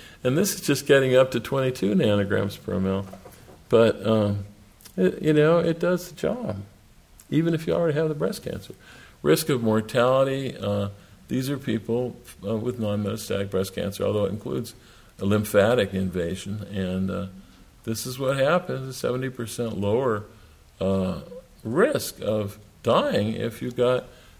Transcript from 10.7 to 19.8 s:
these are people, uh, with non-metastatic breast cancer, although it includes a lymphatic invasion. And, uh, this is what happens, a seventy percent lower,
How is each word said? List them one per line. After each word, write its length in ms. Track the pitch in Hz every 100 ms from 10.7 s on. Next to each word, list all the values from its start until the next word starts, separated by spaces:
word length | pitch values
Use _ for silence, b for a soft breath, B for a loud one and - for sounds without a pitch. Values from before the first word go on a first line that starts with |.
| 101 101 b b b -
these 220 | 127 131
are 80 | 139
people, 580 | 127 110 110 117 123 113 - - 101
uh, 100 | 110
with 220 | 120 113
non-metastatic 720 | 107 104 101 107 - 98 101
breast 240 | 95 98
cancer, 300 | - 92 95
although 200 | 101 104
it 60 | 101
includes 440 | 107 131 131 110 - b b b -
a 60 |
lymphatic 680 | 98 107 104 104 104 120 98
invasion. 680 | 95 92 87 85 95 98 107 -
And, 380 | 98 92 92 95
uh, 160 | 92 92 - B B B -
this 240 | - 110 131
is 120 | 127
what 180 | 135 135
happens, 520 | 135 175 - 131 131
a 40 |
seventy 380 | 127 120 127 131
percent 480 | - 113 - 117
lower, 460 | 95